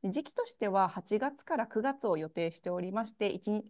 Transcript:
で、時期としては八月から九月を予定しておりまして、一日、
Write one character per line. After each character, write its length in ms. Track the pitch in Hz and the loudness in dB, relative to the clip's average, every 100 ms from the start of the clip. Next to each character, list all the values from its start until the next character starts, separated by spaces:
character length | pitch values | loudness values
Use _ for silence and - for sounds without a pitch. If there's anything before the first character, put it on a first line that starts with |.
で、 100 | 190 | -2
時 140 | 240 294 | -2 -2
期 80 | |
と 120 | - 466 | -4 -4
し 80 | |
て 140 | - 208 | -2 2
は 200 | 190 185 | 4 2
八 300 | 185 - 208 | 0 -2 0
月 240 | 269 285 | 0 -4
か 140 | - 302 | -2 -2
ら 100 | 226 | 0
九 140 | 220 | 0
月 260 | 254 277 226 | 0 0 0
を 100 | 160 | 0
予 120 | 160 | 0
定 220 | - 165 | -2 -2
し 80 | - | -2
て 100 | 185 | -4
お 100 | 180 | -2
り 120 | 180 | -2
ま 140 | 202 226 | -2 -4
し 80 | |
て、 140 | - 202 | -2 -2
一 240 | - - | 0 -2
日、 140 | 214 214 | -2 -4